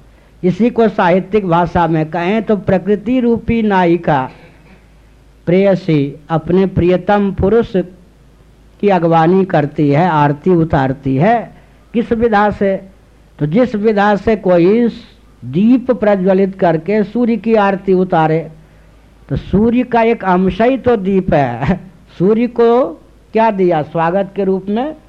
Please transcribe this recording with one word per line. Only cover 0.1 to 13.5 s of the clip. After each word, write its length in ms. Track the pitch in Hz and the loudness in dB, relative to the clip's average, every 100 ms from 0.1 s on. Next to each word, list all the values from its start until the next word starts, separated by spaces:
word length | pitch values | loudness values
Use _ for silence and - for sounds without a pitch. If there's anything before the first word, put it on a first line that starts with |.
| _ _ _ | _ _ _
इसी 260 | 180 180 233 | -4 0 0
को 180 | 196 220 | 2 0
साहित्यिक 600 | - 180 185 185 214 190 | 2 2 0 0 -2 0
भाषा 380 | 165 175 180 165 | 0 0 0 0
में 240 | 160 156 | 0 -2
कहें 320 | 170 175 220 | -4 -2 -2
तो 140 | 202 208 | -2 -2
प्रकृति 640 | 180 185 185 208 220 254 | 0 -2 0 -2 0 0
रूपी 420 | 240 226 226 233 | 0 0 -2 -2
नायिका 680 | 214 190 180 170 170 143 131 - - - - - - - _ - - _ - | 0 2 2 2 0 -2 -2 -10 -20 -20 -20 -20 -20 -20 _ -20 -20 _ -2
प्रेयसी 760 | 180 196 180 - 151 139 - - | 2 2 0 0 0 -2 -6 -6
अपने 380 | 165 156 185 190 | -4 0 0 0
प्रियतम 680 | 185 175 180 - 202 202 | 0 0 0 0 0 0
पुरुष 400 | 190 190 226 226 190 175 - - _ _ _ _ _ _ _ | -2 0 0 0 -4 -6 -12 -20 _ _ _ _ _ _ _
की 80 | 202 | 0
अगवानी 560 | 185 165 165 160 190 | 2 2 2 4 2
करती 460 | 190 160 143 151 147 | 2 0 -2 -2 0
है, 180 | 143 180 | 2 0
आरती 420 | 151 147 143 185 | 2 0 0 0
उतारती 680 | 175 160 156 131 131 135 135 | 0 2 0 -2 -4 -4 0
है। 380 | 190 233 175 - - _ _ | 2 0 -4 -16 -20 _ _
किस 180 | 220 - | -6 -4
विधा 380 | 233 233 202 208 | -2 0 2 0
से? 440 | 196 196 190 196 - _ - _ - | 0 -2 -2 -8 -20 _ -20 _ -8
तो 80 | |
जिस 280 | 151 | -2